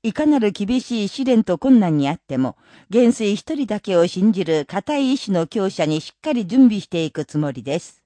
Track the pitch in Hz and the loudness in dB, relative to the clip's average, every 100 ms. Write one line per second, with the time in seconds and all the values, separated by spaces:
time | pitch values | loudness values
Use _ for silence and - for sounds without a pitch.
0 | 226 196 302 294 214 - 202 254 - 233 | -4 0 2 2 0 -2 -2 -2 -2 -4
1 | 202 - 262 240 - 170 269 247 185 151 | -4 -4 2 2 2 0 4 4 4 2
2 | 139 - _ 131 131 - _ - _ 220 | 0 -4 _ -4 -4 -6 _ -20 _ 2
3 | 240 233 208 202 - 311 254 208 - 175 | 4 2 -2 -2 -6 -6 -4 -6 0 2
4 | 170 185 208 185 165 156 143 190 - 294 | 2 2 0 0 -2 -2 -2 -8 -4 -2
5 | 269 269 - 180 165 - 196 - 156 156 | 0 -2 -2 -2 -2 -2 -4 -2 -2 -2
6 | - _ 311 247 180 254 254 208 - 170 | -6 _ -4 -4 0 4 4 4 -6 -4
7 | 160 - 147 151 147 127 117 165 - _ | -4 -6 -6 -4 -4 -6 -6 -6 -8 _